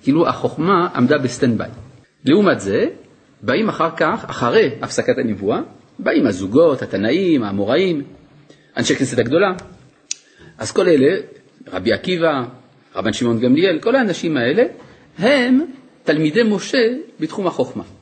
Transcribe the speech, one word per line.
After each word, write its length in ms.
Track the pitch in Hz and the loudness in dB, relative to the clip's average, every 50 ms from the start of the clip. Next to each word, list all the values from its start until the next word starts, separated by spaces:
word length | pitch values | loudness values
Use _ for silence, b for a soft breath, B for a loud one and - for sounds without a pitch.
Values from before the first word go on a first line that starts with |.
| _ | _
כאילו 240 | 131 139 160 175 - | 2 2 2 2 0
החוכמה 600 | 123 - - 120 - - 156 175 202 175 170 180 - | 0 -2 -4 -4 -4 -2 0 2 2 2 2 0 0
עמדה 220 | - 123 123 151 147 | 0 2 2 2 2
בסטנדביי. 520 | 131 127 - - - 123 113 98 92 - - - - - - - _ _ _ _ _ | 0 -4 -2 0 0 0 0 -2 -4 -8 -12 -18 -20 -20 -20 -20 _ _ _ _ _
לעומת 340 | 135 147 208 208 185 139 107 | 2 4 4 4 4 2 0
זה, 260 | 95 98 98 131 202 320 - - - - _ _ _ _ _ _ | -2 -2 0 0 0 -2 -4 -10 -20 -20 _ _ _ _ _ _
באים 280 | - 104 131 170 226 202 | -4 -2 0 0 0 -2
אחר 200 | - - 156 165 160 - | -2 -2 -2 -4 0 0
כך, 280 | 170 156 202 226 - - | 0 0 0 -4 -6 -10
אחרי 420 | - - 131 120 143 220 214 143 - - | -8 -4 -2 2 4 4 2 2 -2 -6
הפסקת 360 | - 110 - - 117 120 123 131 | -10 -6 -4 -4 0 0 0 0
הנבואה, 440 | 127 113 107 92 95 98 - - 330 - - - _ _ _ - | 0 -4 -4 -4 -2 -2 -2 -2 -4 -8 -14 -20 _ _ _ -6
באים 280 | 208 - - 320 175 117 | -4 0 0 2 0 0
הזוגות, 540 | 101 90 98 92 107 139 170 165 139 - | -2 -2 -6 0 4 4 4 4 4 0
התנאים, 640 | - 98 - 95 101 110 135 180 196 180 160 135 113 | -4 -6 -4 -2 0 0 0 0 2 2 2 0 0
האמוראים, 580 | 101 98 101 101 101 123 160 190 185 170 147 139 - - - - _ _ - - b b b b b b - | -2 -2 -2 -2 0 0 0 0 0 -2 -4 -6 -10 -14 -20 -20 _ _ -20 -20 b b b b b b -6
אנשי 180 | 117 - 143 | -2 -2 0
כנסת 240 | 127 135 127 - 120 | -2 -2 -2 0 -2
הגדולה. 340 | 113 117 135 170 202 196 180 180 - - - - - - _ _ _ B B B B B B B B B B B | 0 2 2 2 2 0 -2 -6 -10 -18 -20 -20 -20 -20 _ _ _ B B B B B B B B B B B
אז 140 | 113 107 | -10 -4
כל 160 | - - - 180 | 0 0 4 4
אלה, 300 | 165 139 131 143 185 185 - - - - _ _ _ _ - - | 4 6 4 4 2 0 -4 -10 -18 -20 _ _ _ _ -20 -12
רבי 220 | - 92 92 113 104 | -10 -4 -2 -2 -2
עקיבא, 500 | 98 - 185 180 170 165 165 147 135 120 120 - - - _ _ _ _ _ _ | -2 -2 -4 -2 0 0 0 0 0 -4 -6 -10 -20 -20 _ _ _ _ _ _
רבן 180 | 98 95 110 107 | -4 -2 -2 -2
שמעון 260 | - 123 120 117 113 | 0 0 0 0 2
גמליאל, 400 | 120 123 127 151 180 190 175 151 | 2 2 2 4 4 2 0 0
כל 160 | - 226 233 | 0 0 2
האנשים 420 | 269 254 208 170 - - 170 156 139 | 2 2 0 -2 -2 -4 -2 -2 0
האלה, 260 | 117 120 151 202 247 349 - - B B B B B B _ - | 0 0 2 2 0 0 -2 -12 B B B B B B _ -2
הם 440 | 170 240 294 277 247 247 254 262 320 359 - - - - _ _ _ | 0 2 2 2 2 2 2 2 2 -2 -10 -18 -20 -20 _ _ _
תלמידי 400 | - 156 151 160 151 151 214 240 | -2 0 0 0 0 2 2 2
משה 440 | 220 208 185 - - - 269 233 226 247 269 330 - - - | 2 0 -2 -2 -2 0 0 0 0 0 -4 -10 -14 -10 -8
בתחום 280 | 156 151 - - 196 175 | -8 -8 -6 -4 -4 -4
החוכמה. 360 | - - 127 - - 110 92 - - - | -2 -2 -4 -4 -4 -12 -12 -14 -20 -20